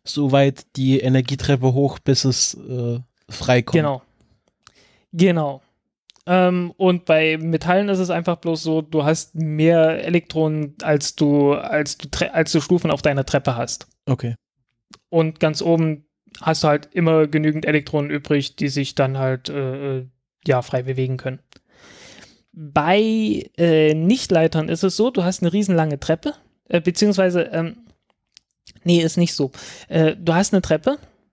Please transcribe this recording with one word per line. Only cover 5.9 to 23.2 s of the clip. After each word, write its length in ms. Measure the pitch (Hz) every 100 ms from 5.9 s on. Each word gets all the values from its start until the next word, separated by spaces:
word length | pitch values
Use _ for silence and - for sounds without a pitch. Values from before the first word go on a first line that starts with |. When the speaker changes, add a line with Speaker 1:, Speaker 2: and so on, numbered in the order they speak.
| _ _ _ -
Speaker 2:
Ähm, 460 | 185 180 180 175 -
und 300 | 190 180 -
bei 320 | 156 160 160
Metallen 500 | 165 160 160 185 202
ist 100 | 185
es 120 | 180
einfach 260 | 170 170 170
bloß 260 | 170 160
so, 200 | 160 160
du 220 | 156 156
hast 300 | 147 160 -
mehr 720 | 160 156 151 160 170 160 160
Elektronen, 720 | - 175 - 160 156 156 147 -
als 340 | 160 151 143 -
du, 380 | 147 143 143
als 440 | 143 - 147 147 -
du 100 | 143
Tre-, 240 | - 170
als 200 | 165 160
du 80 | 165
Stufen 300 | 143 180 -
auf 120 | 143
deiner 240 | 151 139 135
Treppe 300 | 143 139 120
hast. 320 | 117 - - _ -
Speaker 1:
Okay. 300 | 127 120 113 _ _ _ _ _ - _
Speaker 2:
Und 300 | 165 160 156
ganz 220 | 160 151
oben 420 | 165 165 160 151 _ _ _ -
hast 240 | - 160
du 40 | 156
halt 200 | 147 -
immer 340 | - 165 160 151
genügend 400 | 151 156 151 151
Elektronen 440 | 151 143 151 143
übrig, 460 | 147 - 147 139 -
die 120 | 143
sich 260 | 139 135
dann 240 | - 135 135
halt, 300 | 131 131 -
äh, 500 | 143 131 135 139 131
äh, 80 | 127 _ _ _ -
ja, 160 | 127
frei 200 | - 127
bewegen 340 | 127 131 131 127
können. 240 | 135 127 _ _ _ _ - - - - - _ _
Bei, 1000 | 165 151 151 151 202 220 220